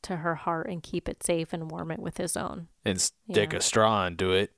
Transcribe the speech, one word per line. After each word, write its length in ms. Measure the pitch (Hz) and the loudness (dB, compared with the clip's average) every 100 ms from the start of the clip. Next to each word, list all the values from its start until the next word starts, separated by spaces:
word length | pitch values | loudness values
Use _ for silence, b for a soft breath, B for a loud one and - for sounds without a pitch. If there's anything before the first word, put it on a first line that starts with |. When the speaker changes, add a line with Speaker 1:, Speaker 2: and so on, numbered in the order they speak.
Speaker 1:
to 160 | - 175 | -6 -4
her 180 | 170 160 | -2 -2
heart 320 | - 165 - | -2 -2 -4
and 140 | 175 | -8
keep 260 | - 175 - | -6 -6 -6
it 140 | - | -4
safe 280 | - 170 160 | 0 0 0
and 180 | 170 160 | -6 -6
warm 180 | 160 170 | -8 -6
it 80 | 160 | -6
with 180 | - - | -6 -4
his 200 | 185 - | -4 -2
own. 300 | - - 165 _ - | -4 -8 -12 _ -2
Speaker 2:
And 160 | 92 | 0
stick 520 | - _ - 101 104 | -2 _ 0 2 2
Speaker 1:
Yeah. 40 | 92 | 0
Speaker 2:
a 40 | |
straw 440 | - 113 110 107 90 | 2 6 6 6 0
into 260 | 85 92 | 0 2
it. 200 | 92 101 | 4 2